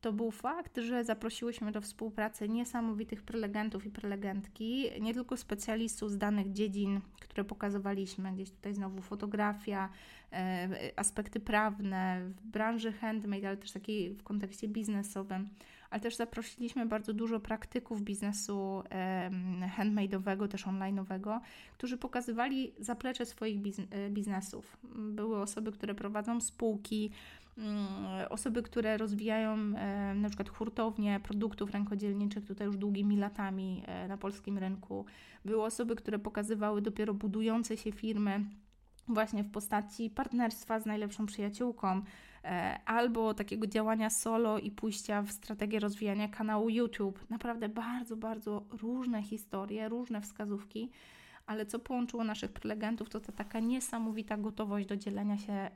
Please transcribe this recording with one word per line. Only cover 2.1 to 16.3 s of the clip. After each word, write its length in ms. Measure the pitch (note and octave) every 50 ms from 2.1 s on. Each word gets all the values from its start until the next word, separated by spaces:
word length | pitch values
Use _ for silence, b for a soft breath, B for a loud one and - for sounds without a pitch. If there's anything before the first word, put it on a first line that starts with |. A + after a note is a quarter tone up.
| G#3+ - G#3+ A3 A3 - G#3 G#3
niesamowitych 760 | A3+ A#3 A#3+ A#3+ - A#3+ A3+ A3+ G#3+ G#3 A3 - A3+ G#3
prelegentów 640 | - - - A#3 G#3+ G3+ G3+ G#3+ G#3+ A3 G#3 G3 G3+
i 40 | G#3
prelegentki, 920 | G3+ - G#3 G3+ G3+ G3 G3+ G3+ F#3+ G3+ G3 - - - A3 A3+ B3 C4+ C4+ A#3 - -
nie 140 | G#3+ A3 A3+
tylko 220 | B3 B3 - C4
specjalistów 760 | A#3+ - - G#3 G3+ - - A3 A3 A#3 A3 - - G#3+ G#3+
z 80 | G3+ G3
danych 340 | G#3 G#3 G#3 G#3 G3 G3+
dziedzin, 480 | G3 G3+ G#3+ G#3+ G3 G3+ G3+ G3 G3 G3 G3 - - -
które 240 | - - - - G3+
pokazywaliśmy, 880 | G3+ G#3 - - G3+ G3+ G3+ G3 G3 G3+ G3 G3 F#3 - - F#3+ F#3+
gdzieś 180 | F#3+ F#3+ F#3+ G3
tutaj 240 | - - - G3 G#3
znowu 280 | G3+ G3 F#3+ F#3+ F#3+
fotografia, 840 | F#3 - G#3 G3+ - G3+ G3+ G#3 G#3 G#3 G#3 G#3 - A3 G3+ G3 F#3+ F#3+ G3 B B B B B B B
e, 600 | - F#3 F#3 F#3 F#3 F3+ F3+ F#3 F#3 - - - -
aspekty 440 | - G3+ - - - G#3 G#3 - A3+
prawne 920 | G#3 - A3 G#3+ G#3+ G#3+ G3+ G3+ G3+ G3 F#3+ F#3 F#3 F#3 F#3 F#3 F3+ F#3 F#3+
w 100 | F#3+ G#3
branży 460 | A3 A3 A3 G#3+ A3+ A#3 A#3 A3 A3+
handmade, 560 | G#3 G#3+ - A3 A3 A3 G#3 G#3 G3+ G3 G3 G3
ale 80 | G3
też 160 | G3+ - -
takiej 420 | - G#3+ G#3 - G#3+ G#3+ F3+ F3 G3+
w 80 | G3+
kontekście 460 | - - G3+ G#3 G3+ F#3+ G3+ - - G#3
biznesowym, 800 | G#3 A3 G#3+ G#3 G#3 G3+ G3+ G3+ - G3 G3 G3 F#3+ F#3 G3 G3+ B B B B B B B B
ale 100 | - G#3+
też 160 | G#3 A#3 A#3
zaprosiliśmy 680 | - A#3 A#3